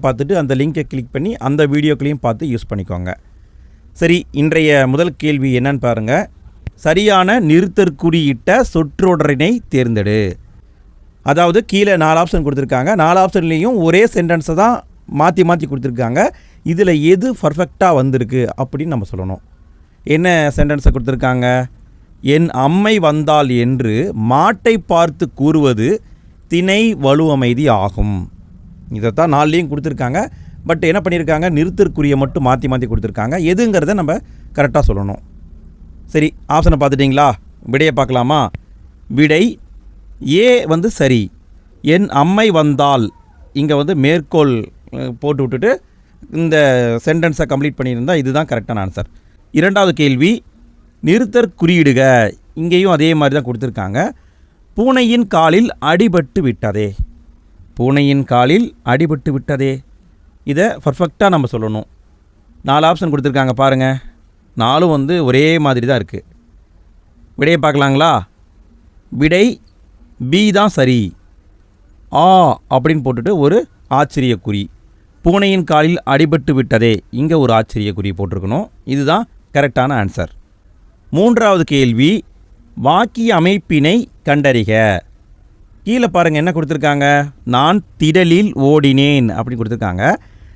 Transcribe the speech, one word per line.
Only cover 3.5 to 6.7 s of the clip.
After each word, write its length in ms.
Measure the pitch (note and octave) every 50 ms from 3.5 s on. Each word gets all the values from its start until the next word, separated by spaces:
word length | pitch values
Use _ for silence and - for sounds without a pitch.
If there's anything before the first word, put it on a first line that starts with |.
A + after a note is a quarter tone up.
| - - - - - - - - -
சரி, 340 | - E3+ E3+ E3+ F3+ - -
இன்றைய 540 | - C#3+ D3 D#3 D#3+ D#3+ D#3 D3+ D3 C#3 C3+
முதல் 280 | B2+ C3 C#3+ F3 E3+ C3
கேள்வி 420 | - - D3+ D3 C#3 C3 C3+ B2+ B2
என்னன்னு 200 | B2 C#3 C#3+ B2+
பாருங்க. 520 | B2 B2 A#2 A2 G#2+ A2 C3+ F3 G#3 - - - - - - - - -